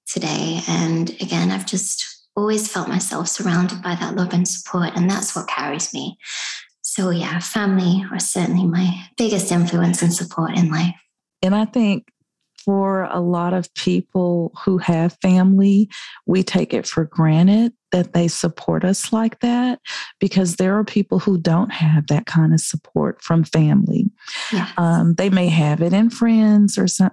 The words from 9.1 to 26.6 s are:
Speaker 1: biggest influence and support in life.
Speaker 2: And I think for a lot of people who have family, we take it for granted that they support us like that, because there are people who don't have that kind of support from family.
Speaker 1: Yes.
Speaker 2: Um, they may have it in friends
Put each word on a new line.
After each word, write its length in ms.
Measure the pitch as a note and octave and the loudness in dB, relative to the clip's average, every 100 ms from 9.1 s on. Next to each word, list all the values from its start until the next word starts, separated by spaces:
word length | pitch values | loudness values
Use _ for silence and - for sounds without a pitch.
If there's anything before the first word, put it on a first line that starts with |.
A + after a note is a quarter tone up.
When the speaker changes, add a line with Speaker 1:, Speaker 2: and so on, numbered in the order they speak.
| - | -4
Speaker 1:
biggest 360 | A3+ G3 - | -2 -2 0
influence 500 | F3 E3+ F3 F3 F3 | 0 0 0 0 0
and 100 | E3+ | -2
support 440 | F3 F3 - E3 - | -2 -6 -6 -4 0
in 120 | E3 | 0
life. 240 | D#3+ F3 - _ _ _ _ | 2 -2 -4 _ _ _ _
Speaker 2:
And 120 | F#3 | 0
I 100 | G3+ | 0
think 440 | G#3+ B3 G#3 G3 - _ _ _ _ _ | 0 0 0 0 -6 _ _ _ _ _
for 400 | - G3 G3 F#3+ | -2 0 0 -2
a 160 | F3+ F3+ | -4 -2
lot 340 | F3 F3 F3 | -2 0 0
of 180 | F#3 F3 | -2 -4
people 800 | - - F3+ - F#3+ F3 F3 E3 - | -6 -2 -2 -2 -2 0 0 -4 -4
who 120 | - F#3 | -2 0
have 380 | - E3 E3+ - | 0 0 0 0
family, 680 | F#3+ F#3 F#3+ G3 G3 G3 G#3+ - - - - | 2 4 6 6 6 4 2 -2 -18 -8 -2
we 160 | F#3 | 0
take 320 | - F3+ D#3+ | 0 0 0
it 120 | A#2 - | -4 -4
for 180 | - | -4
granted 680 | D#3+ - D#3+ D#3 F3+ G#3+ A#3 - _ | -2 2 4 6 6 4 2 -2 _
that 220 | F3+ F3 | -2 0
they 160 | F3 E3+ | 0 0
support 560 | - E3+ - - D#3+ | 0 -4 -4 -4 0
us 280 | F3+ G3 - | 0 -2 -2
like 280 | A3 A3+ - | -2 -2 -2
that, 400 | A#3+ A#3+ B3 B3 - - - - | -2 0 0 -4 -8 -12 -14 -4
because 360 | G3 F#3+ F3+ E3+ | -2 0 0 0
there 220 | F#3 G#3 | 0 0
are 60 | |
people 340 | G#3 G#3 G3 F#3+ | 0 -2 0 0
who 180 | - F3+ | 2 0
don't 340 | E3 E3 G3+ | 2 2 0
have 340 | - D#3 D#3 D3+ | 0 2 4 2
that 200 | D3 - | -2 0
kind 260 | E3 D#3+ | 2 4
of 60 | D#3+ | 4
support 600 | - D#3 - - C#3+ - | 0 -8 -6 -4 -2 -4
from 200 | - E3+ | 0 0
family. 680 | D#3 E3 D3+ C#3 - - - - - - - | 2 2 4 4 2 0 -2 -4 -12 -12 -4
Speaker 1:
Yes. 180 | G3+ G#3 - | -4 -2 -2
Speaker 2:
Um, 380 | E3+ E3+ E3+ | 0 2 2
they 160 | E3 G3 | 2 2
may 180 | F#3+ F3 | 2 2
have 340 | E3 D3+ D3+ | 2 2 2
it 100 | E3+ | 2
in 180 | G3 A3+ | 4 2
friends 680 | A#3+ A#3 A3+ G#3+ G#3 | 2 2 4 6 6